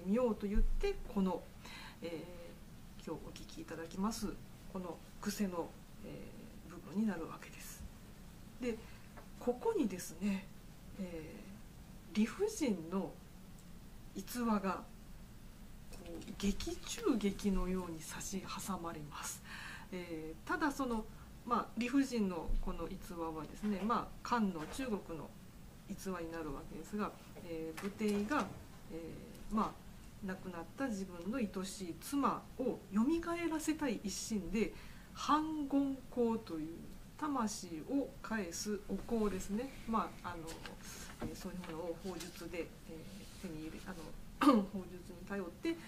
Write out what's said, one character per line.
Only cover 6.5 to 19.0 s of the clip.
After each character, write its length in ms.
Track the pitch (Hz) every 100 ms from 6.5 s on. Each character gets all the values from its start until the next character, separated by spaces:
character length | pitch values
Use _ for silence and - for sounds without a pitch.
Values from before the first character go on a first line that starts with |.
| - -
ー、 20 |
部 60 | 175 -
分 100 | 175
に 60 | 220
な 80 | 175
る 120 | 156
わ 120 | -
け 80 | -
で 100 | -
す。 240 | - - - - - - - - - -
で、 160 | 247 220 - - - - - -
こ 180 | - 240
こ 140 | 466 453
に 120 | 233
で 120 | 180
す 160 | - 160
ね、 260 | 202 190 - - - - - -
え 240 | 185 165 156 - - 202 - - - - -
ー、 20 | -
理 100 | 220
不 220 | - 415
尽 300 | - 277 185 160
の 200 | 190 170 - - - - - - - - - - -
逸 260 | 190 247
話 180 | 233 208
が、 240 | 190 175 - - - - - - - - - - -
こ 80 | - -
う、 260 | - - -
劇 380 | 202 - 330 349
中 420 | - - 453 240
劇 320 | 202 190 202
の 180 | 185 180
よ 180 | 185 175
う 20 |
に 80 | 160
差 220 | - 156
し 220 | - 190
挟 340 | - - - 190
ま 160 | 170
れ 60 | 160